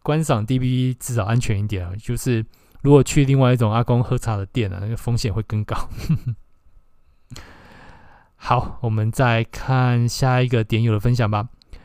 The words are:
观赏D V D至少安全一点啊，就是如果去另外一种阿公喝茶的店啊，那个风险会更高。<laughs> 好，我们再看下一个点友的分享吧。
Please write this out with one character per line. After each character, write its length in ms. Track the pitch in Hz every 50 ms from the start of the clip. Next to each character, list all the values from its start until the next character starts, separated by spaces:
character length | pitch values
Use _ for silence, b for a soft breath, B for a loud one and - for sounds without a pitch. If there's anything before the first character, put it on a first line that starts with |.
| -
观 200 | - 147 160 160
赏 220 | 151 143 107 110
D 140 | 107 131 120
V 60 | 113
D 280 | 127 127 123 127 127 123
至 200 | - - - 123
少 100 | 117 98
安 140 | 101 113 123
全 200 | - - 110 98
一 80 | 104
点 200 | 101 104 92 90
啊， 60 | 87 92
就 200 | 104 - - 123
是 280 | 117 - 131 120 113 110 - b b b b b b
如 100 | - 143
果 120 | 143 139 127
去 200 | - - 151 139
另 140 | 131 135 135
外 140 | 131 123 127
一 20 |
种 160 | 120 117 107
阿 120 | 104 117 120
公 200 | - 123 120 120
喝 140 | - 135
茶 180 | 120 - 120 110
的 100 | 101 98
店 240 | - - 123 110 95 92
啊， 60 | 92
那 60 | 95
个 100 | 107 117
风 200 | - - 120 117
险 160 | 117 - 104 95
会 80 | 113 107
更 200 | - 113 107 107
高。 120 | - - -
<laughs> 540 | - - - - - - 156 - - 120 113 - - _ - _ _ - - - _ _ _ - _ _ _ _ _ - B B B B B B B B B B B B B B B B B B B B B
好， 440 | _ - - 127 120 - - - -
我 80 | - 113
们 220 | 110 110 110 113
再 320 | 113 - 131 120 113 113 113
看 600 | - - - - - 131 127 127 123 120 120 120
下 340 | 120 - - 135 131 127 127
一 60 | 127
个 160 | 123 127 120 113
点 200 | - - 110 117
友 100 | 117 110
的 60 | 107
分 160 | - 123 120
享 140 | 120 117 104
吧。 200 | 107 104 110 120 - - _ b b b